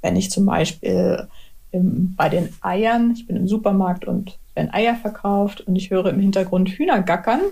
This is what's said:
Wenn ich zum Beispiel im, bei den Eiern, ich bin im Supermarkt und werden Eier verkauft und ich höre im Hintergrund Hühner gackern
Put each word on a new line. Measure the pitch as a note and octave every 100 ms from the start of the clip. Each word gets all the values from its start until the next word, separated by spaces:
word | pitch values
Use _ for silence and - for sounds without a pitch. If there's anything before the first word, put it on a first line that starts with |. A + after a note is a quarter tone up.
Wenn | F#3 F3+
ich | G3
zum | - G3
Beispiel | E3+ - - - F#3 F3 - - - - - -
im, | F#3 F3+ - F3+ -
bei | D#3+
den | F3 E3 -
Eiern, | F#3+ F#3 A3 A#3 A#3 A#3
ich | -
bin | F3+
im | F#3
Supermarkt | A3 G#3 F#3+ F#3 F3+ -
und | F3+ F#3+ - - -
werden | D#3+
Eier | F#3+ A#3 A#3
verkauft | G#3+ G#3 G3+ G3+ G3+ G3+
und | - F#3
ich | F#3+
höre | F#3+ F#3
im | G3
Hintergrund | G3 G3 F#3 F#3 F#3+
Hühner | - E4 A#3
gackern | F3+ F3+ - B3+ G4